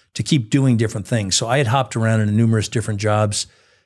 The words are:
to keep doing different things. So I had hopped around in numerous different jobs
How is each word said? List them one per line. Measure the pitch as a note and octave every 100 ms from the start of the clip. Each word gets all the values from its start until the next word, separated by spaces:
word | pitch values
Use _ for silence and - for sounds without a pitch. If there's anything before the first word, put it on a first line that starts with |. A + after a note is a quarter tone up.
| _
to | -
keep | A2+ D#3 A2
doing | C#3+ C3+ A#2
different | A2+ A2 F#2+
things. | A#2 G2 -
So | A2+
I | C3
had | B2+
hopped | C3+ B2+
around | A#2+ A2+ A2+
in | G#2+ G#2
numerous | A#2 A2+ G2+
different | A#2+ G#2 G#2
jobs | G#2+ G#2+ G#2+ G2+ - _ _ _